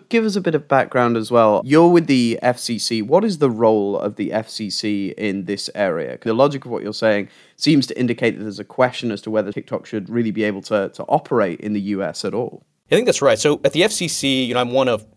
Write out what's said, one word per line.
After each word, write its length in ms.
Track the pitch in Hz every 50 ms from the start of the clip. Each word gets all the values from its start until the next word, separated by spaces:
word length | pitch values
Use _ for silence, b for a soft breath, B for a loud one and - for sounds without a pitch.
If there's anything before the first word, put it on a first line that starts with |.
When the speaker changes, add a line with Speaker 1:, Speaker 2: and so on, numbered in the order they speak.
| -
Speaker 1:
give 160 | - 233 226 220
us 140 | 214 190
a 40 | 202
bit 140 | 180 180 156
of 140 | 143 - -
background 480 | 143 131 - - - 127 120 117 117
as 120 | 113 107 113
well. 320 | 120 117 113 107 104 - 117
You're 240 | 127 147 160 170 175
with 180 | 175 170 151
the 320 | - 135 127 120 117 113 -
F 160 | - 123 123
C 220 | - - - 117 104
C. 220 | - - 117 110
What 240 | 104 110 151 190 226
is 140 | 220 180 147
the 100 | 147 131
role 500 | 110 110 117 110 110 104 101 101 98 -
of 160 | - 107 104
the 160 | - 98 -
F 180 | - 110 107 -
C 200 | - - 107 95
C 440 | - - - 107 104 101 98 92 -
in 260 | - 107 104 95 98 87
this 260 | 95 101 - - - -
area? 420 | 101 101 92 80 85 73 62 62 -
The 120 | - 120 110
logic 300 | 123 139 147 143 131 -
of 80 | 123
what 100 | 113 -
you're 120 | - 104 107
saying 340 | - 113 110 104 101 95 b b b b b b
seems 280 | - - 147 - 139 127
to 120 | - - -
indicate 380 | 123 120 117 - 123 113 -
that 60 | - 107
there's 140 | 107 98
a 60 | 104 101
question 480 | - - - 127 123 - - 123 117
as 80 | 101 101 -
to 80 | 113
whether 200 | 110 107 95 101
TikTok 340 | 101 104 - - 110 - -
should 240 | - 113 107 92 85
really 220 | 113 120 117 107
be 140 | 90 110 104
able 160 | 104 98 98
to, 260 | - - 110 101 98 98 -
to 100 | - - -
operate 500 | 139 143 - - 135 117 101 90 85 -
in 140 | - 107 104
the 80 | 104
U 200 | 95 104 101 95
S 220 | 98 78 - - -
at 100 | 98 95
all. 300 | 113 123 - - - _ _ _ _ _ -
Speaker 2:
I 60 | 156
think 120 | 202 254
that's 140 | 220 - -
right. 160 | 143 135 -
So 220 | - - 147 147 - -
at 80 | 135 -
the 100 | 151 190
F 80 | 220
C 160 | - - 180
C, 380 | 156 - - - 139 131 131 127
you 80 | 117 120
know, 80 | 123
I'm 100 | 123 120
one 160 | 123 135 131
of 180 | 127 113 101 - - _